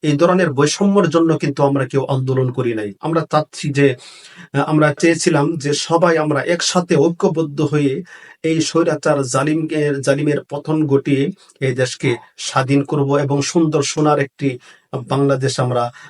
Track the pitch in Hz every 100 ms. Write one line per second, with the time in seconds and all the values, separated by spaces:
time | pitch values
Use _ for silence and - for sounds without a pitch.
0 | 151 143 170 185 170 131 147 - 202 196
1 | 170 160 165 151 147 139 143 139 131 139
2 | 131 139 131 131 127 127 120 110 104 98
3 | 160 165 156 156 156 - 151 135 139 127
4 | - - - - - 143 147 156 151 143
5 | 165 165 180 156 147 170 139 147 - 165
6 | 175 160 151 139 143 170 - 185 175 160
7 | 160 170 196 160 156 143 147 151 143 135
8 | 175 - - - 160 160 160 165 170 151
9 | 160 143 135 135 143 156 156 156 147 139
10 | 135 139 147 143 - 143 147 156 151 135
11 | 147 135 147 - - _ 135 127 127 -
12 | 139 117 - - - 135 131 139 139 147
13 | 139 143 139 143 135 175 160 151 139 -
14 | 151 147 139 _ 139 123 - - _ 135
15 | 120 139 139 139 131 - 127 123 120 -
16 | -